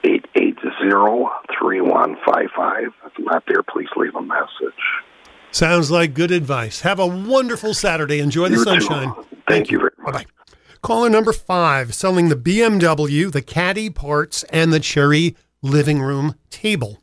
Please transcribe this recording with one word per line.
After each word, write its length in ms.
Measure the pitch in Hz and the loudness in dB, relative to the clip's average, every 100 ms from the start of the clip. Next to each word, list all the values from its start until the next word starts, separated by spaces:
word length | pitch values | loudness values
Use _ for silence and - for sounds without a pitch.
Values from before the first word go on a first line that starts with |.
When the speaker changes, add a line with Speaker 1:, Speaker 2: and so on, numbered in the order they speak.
Speaker 1:
eight 240 | - - - - | 2 0 0 0
eight 220 | - - - - | 0 -2 -8 -2
zero, 480 | 95 101 104 120 123 - - - | 0 4 2 2 -2 -6 -8 -4
three 220 | - 95 | -2 0
one 380 | 87 - - - - | 0 2 0 0 0
five 240 | - - - | 0 -2 -2
five. 320 | - - - _ - | -2 -2 -6 _ -18
If 80 | - | -10
I'm 80 | - | -2
not 180 | 82 - | -2 0
there, 160 | - | -2
please 240 | - - - - | -2 -6 -6 -4
leave 200 | - - | -4 -4
a 60 | |
message. 520 | - 69 - - - - - - - - - - - | -6 -4 -6 -8 -10 -6 -6 -6 -10 -20 -20 -20 -10
Speaker 2:
Sounds 380 | - 165 175 147 | -2 2 2 2
like 240 | 170 170 | 2 0
good 180 | 135 170 | 0 0
advice. 500 | 180 139 135 110 - | 0 0 -4 -4 -4
Have 180 | 175 196 | -2 0
a 80 | 180 | -2
wonderful 640 | 180 202 262 254 233 220 | -2 0 0 2 -4 -4
Saturday. 460 | 208 208 165 143 147 | -2 0 0 0 0
Enjoy 300 | 143 160 185 | 0 0 2
the 60 | 226 | 2
Speaker 1:
You 100 | 233 | 4
too. 160 | 175 | 2
Speaker 2:
sunshine. 320 | 160 151 131 - - - - | 0 -4 -6 -8 -16 -10 0
Speaker 1:
Thank 240 | - - | 0 2
you 60 | - | 0
very 140 | - _ | -2 _
much. 140 | - | -8
Speaker 2:
Bye-bye. 120 | - - _ _ _ _ - | -8 -12 _ _ _ _ -14
Caller 280 | - 226 240 | -2 2 4
number 240 | 220 220 | 4 4
five, 600 | 214 - 180 170 135 120 - | -2 -2 2 2 2 -2 -2
selling 340 | 190 185 170 | 0 4 4
the 60 | 139 | 2
B 260 | 120 202 | 0 2
M 160 | 226 202 | 4 4
W, 500 | 170 151 151 143 185 | 4 2 0 0 0
the 120 | 143 | -2
caddy 480 | - 160 180 196 220 | -4 -2 -2 -2 -4
parts, 540 | - 143 147 160 - - | -6 -4 -2 -2 -6 -4
and 260 | 160 165 | 0 4
the 60 | 156 | 2
cherry 560 | - 147 143 151 170 - _ _ | 2 2 4 4 2 -2 _ _
living 400 | 135 147 143 147 | 0 2 4 0
room 340 | 135 139 147 151 _ | 0 -2 -4 -4 _
table. 500 | - 214 196 113 104 | -6 -2 -2 -4 -10